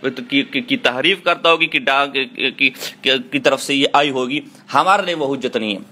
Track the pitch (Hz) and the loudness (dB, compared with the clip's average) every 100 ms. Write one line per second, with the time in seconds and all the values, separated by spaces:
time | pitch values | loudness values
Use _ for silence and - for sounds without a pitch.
0 | 135 135 123 139 135 139 123 131 127 123 | -4 -6 -2 -2 0 -4 -2 0 0 -2
1 | 147 190 175 170 165 165 165 156 127 139 | -6 -4 -2 0 2 2 2 -2 0 0
2 | 143 135 127 - 160 - 135 - - - | 0 -2 -6 -4 -6 0 -2 -2 -14 -4
3 | - 135 123 143 139 131 - 139 139 143 | 0 0 0 0 2 0 0 0 2 2
4 | 147 131 127 147 143 - - 135 170 202 | 2 0 -2 -4 -8 -20 -2 2 4 2
5 | 185 165 139 139 123 120 110 95 - | 2 -2 -2 -2 -2 -2 -2 -4 -8